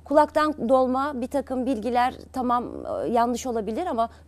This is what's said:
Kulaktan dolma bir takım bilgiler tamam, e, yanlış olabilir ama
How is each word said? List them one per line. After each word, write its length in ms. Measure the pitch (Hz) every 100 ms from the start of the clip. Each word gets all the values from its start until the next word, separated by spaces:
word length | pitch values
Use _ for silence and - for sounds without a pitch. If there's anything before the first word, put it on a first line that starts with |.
| -
Kulaktan 640 | 294 302 302 302 294 240
dolma 520 | 262 254 254 285 269
bir 60 | 240
takım 380 | 277 254 262 247
bilgiler 480 | 226 220 240 247 - -
tamam, 320 | 262 247 240 - 65 60 95 135
e, 40 |
yanlış 360 | 233 240 233 262
olabilir 400 | 226 208 226 359
ama 240 | 247 226 -